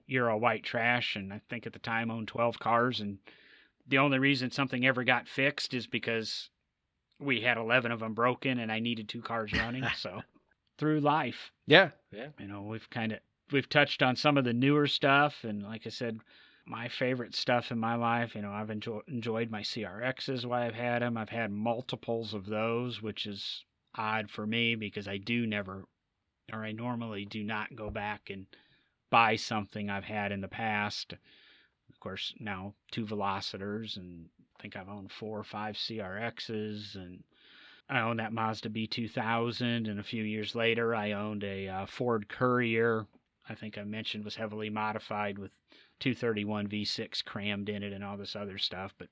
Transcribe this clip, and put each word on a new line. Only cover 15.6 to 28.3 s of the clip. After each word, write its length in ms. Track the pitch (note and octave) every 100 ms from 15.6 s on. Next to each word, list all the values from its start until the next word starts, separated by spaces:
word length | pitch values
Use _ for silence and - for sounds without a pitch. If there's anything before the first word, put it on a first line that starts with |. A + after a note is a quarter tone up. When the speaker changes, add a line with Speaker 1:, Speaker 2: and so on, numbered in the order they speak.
Speaker 1:
like 240 | G2+ A2 A2+
I 20 |
said, 300 | - A#2 A2 _ - - _ -
my 240 | A#2 A#2+
favorite 460 | - B2+ B2+ A2+ -
stuff 360 | - A#2+ -
in 80 | A#2
my 160 | A2+ A#2
life, 400 | A#2 A#2 A#2 G#2
you 60 |
know, 100 | G2+
I've 180 | G2+ G#2+
enjo-, 380 | G#2+ A#2 G#2+ -
enjoyed 420 | B2 A#2 A2+ A#2
my 100 | G#2+
C 220 | G2+ A#2+ F#2+
R 160 | G2+
Xs 440 | B2+ B2+ - C3 B2
while 180 | B2
I've 120 | A#2 A2+
had 280 | A#2+ A#2+
'em. 140 | A#2+ A2+
I've 120 | G#2+
had 220 | A#2 A2
multiples 840 | G2+ A2+ A#2 - - - A#2 A2
of 120 | G#2+ F#2+
those, 540 | G#2+ A2+ A#2 B2 G#2+
which 240 | A2 G2+ G#2
is 400 | G2+ - - - _ _ -
odd 340 | G#2+ A2 G#2+
for 140 | - G#2+
me 280 | A#2 A#2 A2+
because 320 | G#2 G#2 G2+
I 100 | G2+
do 300 | G2+ A#2+ A2+
never 380 | G#2 G2 F#2+ - _ _ _ _ _ -
or 100 | A2+
I 80 | A2
normally 540 | A2 A#2+ A#2+ A2+ G2+ G2+
do 180 | A2
not 320 | G#2 G#2+ F#2+ A2+
go 140 | G#2
back 400 | G#2 G#2 G#2
and 160 | -